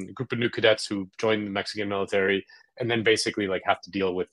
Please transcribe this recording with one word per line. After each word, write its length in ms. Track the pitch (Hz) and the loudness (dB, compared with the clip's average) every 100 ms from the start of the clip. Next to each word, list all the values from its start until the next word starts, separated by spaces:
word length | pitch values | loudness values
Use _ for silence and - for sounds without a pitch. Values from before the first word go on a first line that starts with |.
| 95 | -10
group 180 | 98 123 | -10 -6
of 80 | 117 | -2
new 100 | 117 | -2
cadets 360 | - 110 110 - | 4 4 4 0
who 240 | 101 95 - | -6 -6 -2
join 260 | 113 107 | 0 0
the 80 | 104 | -2
Mexican 380 | 98 95 104 101 | -4 -4 -6 -4
military 560 | 101 95 101 95 98 - - _ - | -2 0 2 2 2 -2 -18 _ -6
and 100 | 120 | -2
then 140 | 117 | 0
basically, 420 | 110 110 - - 101 | 2 2 2 -2 -2
like, 140 | 92 - | -2 0
have 140 | 95 | -2
to 100 | - | -2
deal 240 | 98 95 90 | -2 0 0
with, 120 | 87 | -4